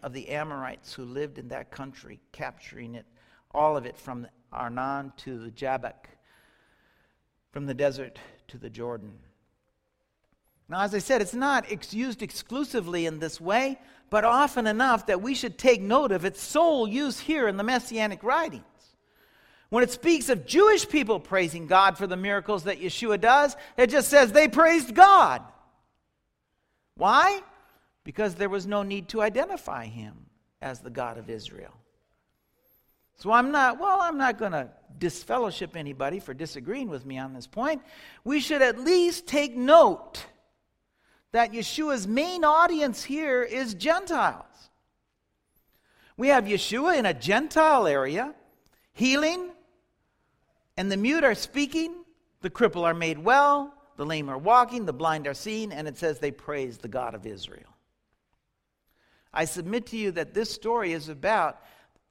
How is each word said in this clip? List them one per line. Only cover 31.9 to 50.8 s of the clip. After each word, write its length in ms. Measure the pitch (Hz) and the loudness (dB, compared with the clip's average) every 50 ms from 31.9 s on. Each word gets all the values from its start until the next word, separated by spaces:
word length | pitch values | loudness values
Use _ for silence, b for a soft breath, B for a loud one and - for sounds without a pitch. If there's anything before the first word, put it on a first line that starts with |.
| _ _ _ _ _ _ _ _ _ _ _ _ _ _ _ _ _ _ _ _ _ _ _ _ _ | _ _ _ _ _ _ _ _ _ _ _ _ _ _ _ _ _ _ _ _ _ _ _ _ _
So 140 | _ - 196 | _ 0 2
I'm 200 | 226 240 247 269 | 4 4 4 4
not, 280 | 302 285 262 254 233 269 | 2 2 2 2 2 0
well, 220 | 359 403 370 392 | 0 2 2 2
I'm 180 | 349 339 320 277 | 2 0 0 0
not 200 | 269 254 - - | 0 0 0 -2
gonna 320 | 226 196 170 147 127 113 - _ _ - - - | -4 -4 -4 -4 -6 -6 -12 _ _ -20 -8 -6
disfellowship 800 | 175 170 - - - - 226 254 233 196 - - 185 160 - | -4 -4 -4 -6 -6 -4 -2 -2 -2 -2 -4 -8 -10 -10 -10
anybody 440 | 165 147 143 135 127 135 143 175 202 | -10 -10 -10 -8 -6 -6 -4 -6 -6
for 120 | - - 127 | -10 -12 -12
disagreeing 540 | 135 160 151 - 139 123 156 233 285 262 202 | -10 -12 -12 -12 -12 -10 -8 -8 -8 -8 -8
with 160 | 151 131 127 | -10 -10 -12
me 140 | 135 135 131 | -12 -10 -10
on 140 | 135 135 131 | -10 -12 -12
this 140 | 127 - | -16 -18
point. 360 | - - 208 247 302 311 269 B B B B B B B B B | -12 -8 -4 -4 -4 -4 -4 B B B B B B B B B
We 160 | 233 294 294 | -4 -2 -2
should 220 | 240 - 302 285 269 | -2 -2 2 2 2
at 160 | 247 214 233 | 2 2 0
least 480 | 254 320 370 359 349 349 339 - - | 0 2 4 4 4 2 0 -4 -6
take 300 | - - 294 294 262 233 | -2 -2 0 0 -2 -2
note 720 | 247 247 269 311 339 285 208 170 - - - - - - - _ _ _ _ _ _ _ _ _ _ _ _ _ _ _ _ _ _ _ _ - | -2 4 8 8 8 8 8 4 0 -8 -14 -16 -18 -18 -18 _ _ _ _ _ _ _ _ _ _ _ _ _ _ _ _ _ _ _ _ 0
that 200 | 233 233 220 220 | 2 2 2 0
Yeshua's 560 | 233 208 - - 302 311 302 277 240 185 202 | -4 -6 -6 -6 -4 -2 -2 -2 -2 -2 -2
main 360 | 220 269 311 359 359 349 311 | 0 0 0 -2 -2 2 4
audience 600 | 302 302 320 339 349 339 302 294 262 214 - - | 4 6 6 6 4 4 2 0 -2 -2 -4 -8
here 380 | - 277 311 311 285 254 247 240 | -8 -6 -4 -2 0 0 0 0
is 300 | 240 226 262 269 226 202 | -2 -4 -4 -6 -6 -6
Gentiles. 960 | 165 185 302 330 370 392 349 330 254 202 160 107 82 - - _ _ - _ _ _ _ _ _ _ _ _ _ _ _ _ _ _ _ _ _ _ _ b b b b b b b b b b | -2 0 0 0 0 -2 -4 -2 0 0 0 0 -4 -10 -20 _ _ -20 _ _ _ _ _ _ _ _ _ _ _ _ _ _ _ _ _ _ _ _ b b b b b b b b b b
We 100 | - 247 | 0 2
have 160 | 277 277 226 202 | 4 4 4 4
Yeshua 560 | 208 208 185 - - 202 254 294 359 349 269 | 2 -2 -2 -2 -2 -2 0 2 2 2 2
in 80 | 220 | 2
a 80 | 190 160 | 0 -2
Gentile 720 | 120 110 160 202 247 302 302 - 311 320 311 294 254 202 | -2 -2 0 0 0 0 0 2 4 4 6 6 4 4
area, 480 | 156 139 139 131 135 156 202 254 302 311 - _ _ _ _ _ _ _ _ _ _ _ | 2 2 0 0 -2 -2 -4 -6 -6 -8 -14 _ _ _ _ _ _ _ _ _ _ _
healing, 600 | - 240 262 262 285 311 311 349 370 359 359 - - _ _ _ _ _ _ _ _ _ _ _ _ _ _ _ _ _ _ _ _ _ _ _ | -2 0 2 2 2 2 0 -2 -4 -8 -12 -14 -20 _ _ _ _ _ _ _ _ _ _ _ _ _ _ _ _ _ _ _ _ _ _ _
and 140 | 185 | -6